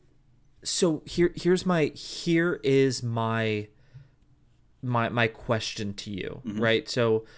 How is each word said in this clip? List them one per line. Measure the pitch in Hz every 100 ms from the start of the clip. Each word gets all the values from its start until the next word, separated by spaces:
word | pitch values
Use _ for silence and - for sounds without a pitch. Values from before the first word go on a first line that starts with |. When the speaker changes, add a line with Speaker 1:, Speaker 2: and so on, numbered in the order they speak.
| _ _ _ _ _ _
Speaker 1:
So | - - 180 156 -
here, | - 175 -
here's | 175 180 185
my, | 175 147 -
here | - - 175 165 175 160
is | - 135 135 123
my, | 120 113 113 113 110 107 104 _ _ - - _ _ _ _ _ _ _
my, | 127 120 113
my | 120 113
question | - - 110 - - 101
to | 98 107
you, | 101 95 90 -
Speaker 2:
Mm-hmm. | 104
Speaker 1:
right? | 117 113 -
So | - 117 110 -